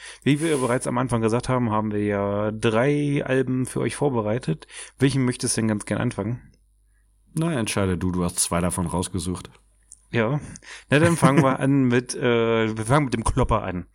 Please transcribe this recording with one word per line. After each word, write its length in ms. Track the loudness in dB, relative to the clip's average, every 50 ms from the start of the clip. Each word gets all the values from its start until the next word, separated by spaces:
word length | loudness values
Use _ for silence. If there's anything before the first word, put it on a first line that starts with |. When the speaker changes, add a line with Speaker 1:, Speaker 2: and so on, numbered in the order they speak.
| -20 -20 -12 -4
Speaker 1:
Wie 180 | 0 0 0 2
wir 180 | 0 0 0 0
bereits 280 | 0 0 0 0 -2
am 100 | -2 -2 -2
Anfang 240 | 0 0 0 2
gesagt 260 | 2 2 0 0 0 0
haben, 220 | 0 0 0 0
haben 180 | 0 0 0 -2
wir 140 | -2 -2 0
ja 480 | 0 0 0 0 0 0 0 -2 -2
drei 720 | -2 0 0 2 2 2 2 2 2 0 0 0 0 -2 0
Alben 400 | 0 0 0 0 0 0 -2 -2
für 140 | -4 -4 -4
euch 160 | -4 -4 -2
vorbereitet. 720 | -2 -2 0 0 0 0 0 -2 -2 -2 -4 -4 -4 -6 -20 -20 -20 -20 -12 _ 0
Welchen 240 | 0 2 2 2 0
möchtest 320 | 0 -2 -2 -4 -2 -2
du 40 | 0
denn 80 | 0 0
ganz 180 | 0 -2 -4
gern 140 | -4 -4 -2
anfangen? 520 | -2 -4 -4 -4 -6 -6 -6 -8 -10 -18 _ _ _ _ _ _ _ _ _ _ _ _ _ _ _ _ -6
Speaker 2:
Na, 180 | -4 -2 -2
entscheide 460 | -2 -2 -2 -2 0 0 0 0 0 0
du, 140 | 0 -2
du 100 | 0 0
hast 160 | -2 -2 -2 -2
zwei 220 | -2 0 0 0
davon 260 | 0 0 -2 -2 -4
rausgesucht. 640 | -2 -2 -4 -4 -4 -6 -6 -4 -4 -6 -6 -8 -16 -20 -20 _ _ _ _ _ -20 -20 _ _ -4
Speaker 1:
Ja. 260 | -2 0 0 0 0 -2 -6 -8 -18 -18 -18 -20 -20 -12 -4 0
Na, 100 | 2 4
dann 160 | 4 4 4
fangen 260 | 4 4 4 4 6
wir 160 | 4 2 2 2
Speaker 2:
<laughs> 20 |
Speaker 1:
an 220 | 2 2 2 4 4
mit, 300 | 4 2 2 0 -2 -6
äh, 600 | -2 0 2 2 2 2 2 2 2 2 0 -2
wir 100 | -2 0
fangen 200 | 2 2 2 2
mit 80 | 0 -2
dem 100 | -2 0
Klopper 400 | 0 2 2 2 2 0 0 -2
an. 220 | -2 -6 -6 -8 _